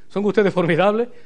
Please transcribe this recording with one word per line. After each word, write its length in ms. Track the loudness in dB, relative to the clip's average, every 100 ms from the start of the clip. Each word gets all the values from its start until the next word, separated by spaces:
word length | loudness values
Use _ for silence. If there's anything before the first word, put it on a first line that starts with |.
| -10
son 160 | -4
ustedes 300 | 0 2 2
formidables, 560 | 2 2 2 2 0 -4 -8